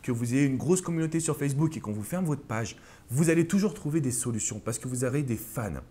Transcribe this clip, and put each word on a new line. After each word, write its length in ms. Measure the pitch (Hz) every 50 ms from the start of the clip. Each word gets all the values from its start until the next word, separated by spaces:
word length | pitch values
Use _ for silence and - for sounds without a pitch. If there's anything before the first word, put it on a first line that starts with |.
| -
que 80 | -
vous 240 | 123 117 120 117 120
ayez 100 | 135 143
une 120 | 139 131
grosse 240 | 123 104 139 185 180
communauté 400 | 180 - 170 165 160 160 160 165
sur 160 | 160 160 147
Facebook 400 | - 156 139 135 139 160 156 -
et 40 | 113
qu'on 120 | - 107 104
vous 100 | 107 104
ferme 220 | - - 180 185
votre 180 | 160 147 135 -
page, 340 | - 110 110 117 - - - - - - - - -
vous 180 | 117 131 170 160
allez 180 | 165 170 165
toujours 280 | 165 - 202 190 208 -
trouver 260 | - - 147 147 165
des 100 | 147 127
solutions 480 | 120 127 - 123 117 107 - - 110 107
parce 200 | - - 117 -
que 100 | - 127
vous 160 | 127 123 131
aurez 180 | 127 120 147 147
des 140 | 123 113
fans. 460 | 107 - - - - 113 101 78 65 67 -